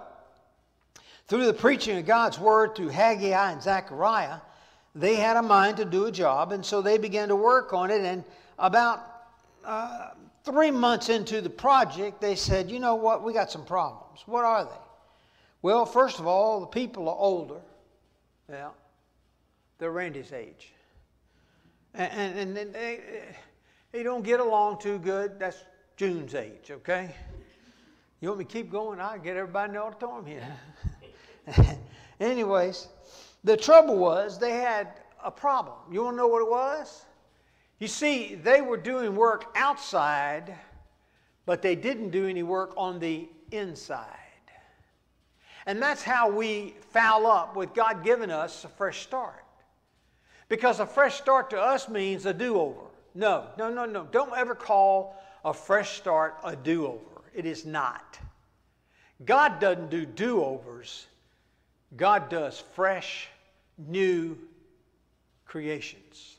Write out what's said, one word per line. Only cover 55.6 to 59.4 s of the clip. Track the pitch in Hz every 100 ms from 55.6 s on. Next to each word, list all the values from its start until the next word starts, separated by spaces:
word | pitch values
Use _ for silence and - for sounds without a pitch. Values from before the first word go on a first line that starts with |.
| - 202 202
start | - 185 160 156 -
a | 180 147
do-over. | 135 165 143 117 110 - -
It | 196 165
is | 151 156
not. | 156 127 117 - - - - _ _ _ _ _ _ _ _
God | 127 262